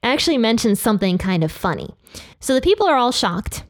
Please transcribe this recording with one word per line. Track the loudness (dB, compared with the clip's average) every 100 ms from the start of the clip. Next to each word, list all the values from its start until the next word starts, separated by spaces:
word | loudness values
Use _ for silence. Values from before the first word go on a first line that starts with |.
actually | 0 0 2 2
mentions | 2 2 2 0
something | 2 0 2 0
kind | 0 0
of | 0
funny. | -2 -6 -6 -10 -16 -20 -20 -20 -14
So | 0
the | 0
people | 2 2 2
are | 2
all | 2
shocked | 0 -2 -4 -8 -10 -16